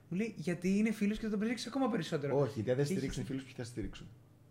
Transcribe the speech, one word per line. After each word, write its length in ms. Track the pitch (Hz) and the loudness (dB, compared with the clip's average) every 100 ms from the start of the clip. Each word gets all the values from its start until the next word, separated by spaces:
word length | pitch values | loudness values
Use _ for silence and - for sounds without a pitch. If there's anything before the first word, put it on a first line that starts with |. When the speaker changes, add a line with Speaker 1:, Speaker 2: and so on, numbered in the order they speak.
| - | -6
Speaker 1:
Μου 80 | 175 | -4
λέει, 180 | 226 226 | -2 -4
"Γιατί 400 | 160 170 180 196 | -4 0 2 4
είναι 140 | 226 | 4
φίλος 240 | 214 202 214 | 4 0 0
και 60 | |
θα 60 | 220 | -2
τον 80 | 208 | 0
προσέξεις 280 | 220 240 - | 0 -2 -2
ακόμα 220 | 269 262 | 0 2
περισσότερο". 500 | 226 156 160 139 135 | 2 0 0 2 4
Speaker 2:
Όχι, 240 | 131 110 | 2 2
δεν 140 | 104 127 | 0 2
θα 60 | |
Speaker 1:
Είχε 100 | 143 | 2
Speaker 2:
στηρίξουν 320 | 190 131 139 | 2 0 -2
φίλους, 180 | 123 131 | -4 -4
ποιοι 80 | - - | -6 -8
θα 80 | |
στηρίξουν. 420 | 117 - 98 - - - - - - | -8 -6 -6 -6 -14 -18 -20 -20 -20